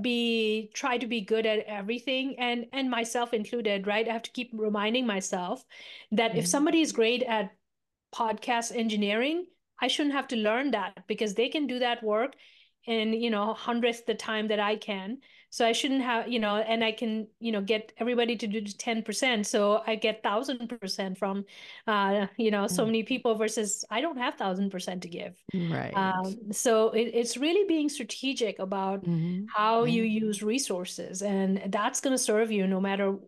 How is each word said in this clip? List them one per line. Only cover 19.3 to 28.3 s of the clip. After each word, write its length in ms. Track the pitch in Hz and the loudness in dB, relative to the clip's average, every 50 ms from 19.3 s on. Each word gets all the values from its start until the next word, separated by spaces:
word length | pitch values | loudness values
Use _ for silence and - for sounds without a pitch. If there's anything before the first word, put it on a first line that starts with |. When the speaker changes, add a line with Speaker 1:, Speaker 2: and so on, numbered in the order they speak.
| 247 214 208 | 2 0 0
Speaker 1:
So 380 | - - 226 202 202 208 214 - | 0 2 2 4 4 4 4 2
I 100 | - 226 | 0 -2
get 280 | 208 220 220 214 220 - | 0 0 -2 -2 0 0
thousand 440 | 226 202 214 277 294 277 240 233 220 | 0 0 0 0 -2 -4 -6 -6 -8
percent 500 | 247 233 - 185 - - 196 190 190 - | -10 -8 -8 -8 -4 -4 -4 -4 -4 -2
from, 280 | - 196 196 196 196 - - - - - - - - | -2 -2 -2 -2 -6 -8 -12 -20 -20 -20 -18 -10 -2
uh, 400 | - 214 202 202 196 196 208 202 196 - - | 0 2 2 4 4 2 2 0 -2 -2 0
you 120 | 233 220 | 0 2
know, 160 | 208 202 196 - | 2 2 0 0
so 140 | 180 180 | 2 2
Speaker 2:
Yeah. 60 | 233 220 | 2 2
Speaker 1:
many 160 | 226 226 220 | 2 0 0
people 320 | - 262 254 - 240 220 | 0 -2 0 2 0 2
versus 500 | 208 220 220 220 - 214 202 - - - - | 2 0 -2 0 -2 -2 -2 -2 -6 -6 -4
I 100 | 208 226 | -4 -2
don't 160 | 277 339 320 254 | -2 -2 -4 -2
have 180 | 240 - - | -4 -4 -4
thousand 360 | - 220 196 185 185 202 196 | -2 -2 -2 0 0 -2 -2
percent 320 | 196 180 185 - 190 185 180 | -2 -4 -6 -6 -8 -8 -8
to 60 | 175 | -10
give. 260 | 165 175 170 175 180 _ _ - - | -10 -10 -10 -12 -14 _ _ -6 -4
Speaker 2:
Right. 400 | 190 175 165 160 131 131 - - | -2 0 0 0 -2 -2 -2 -2
Speaker 1:
Um, 560 | 196 190 190 190 185 185 190 202 233 226 196 | 0 0 0 0 0 -2 -4 -6 -8 -8 -8
so 380 | 202 - - 247 226 220 220 226 | -6 0 2 4 6 6 6 4
it, 220 | 220 220 233 233 - | 4 2 0 0 0
it's 240 | 233 233 233 - 240 | 0 0 0 -2 -2
really 280 | 269 311 349 403 403 392 | 0 2 4 4 4 4
being 200 | 330 320 294 294 | 2 2 2 0
strategic 680 | 285 - 240 214 - - - 269 | -2 -4 -8 -8 -8 -6 -4 -4